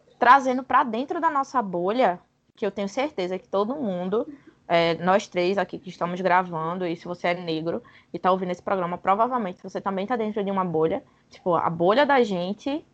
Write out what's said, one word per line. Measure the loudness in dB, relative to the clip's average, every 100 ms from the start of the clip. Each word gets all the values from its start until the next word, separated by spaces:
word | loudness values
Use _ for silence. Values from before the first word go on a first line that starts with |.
| _ 2
Trazendo | 8 8 6 -2
pra | 0 0
dentro | 2 -2 -4 -2
da | -2
nossa | -2 -2 -2
bolha, | -2 -2 0 2 2 0 _ _ _
que | -6
eu | -6
tenho | -4 -6
certeza | -4 -4 -4 -4 -6
que | -2
todo | -2 -2
mundo, | -2 -4 -4 -2 -4 -4 -10 -20 _ -2
é, | 2 2 2
nós | 2 2 2
três | -2 0 0
aqui | -2 -6
que | -12
estamos | -6 -6 -2
gravando, | 2 2 2 -4 -4 -4 -4
e |
se | -6 -8
você | -4 -2
é |
negro | -2 -4 -4 -4 -6 -8 -20 _
e | -2
tá | 0
ouvindo | 0 -2
esse | -6
programa, | -4 -2 -2 -2
provavelmente | 0 2 2 0 -4 -8
você | -10 -6
também | -4 -4 -2
tá | -2
dentro | -2 -2
de | -2
uma | -2
bolha. | 0 2 2 0 -8 _ _
Tipo, | -6 0
a | 0 0
bolha | 2 2 4
da | 4 4
gente | 2 0 -4 -6 -6 -6 -8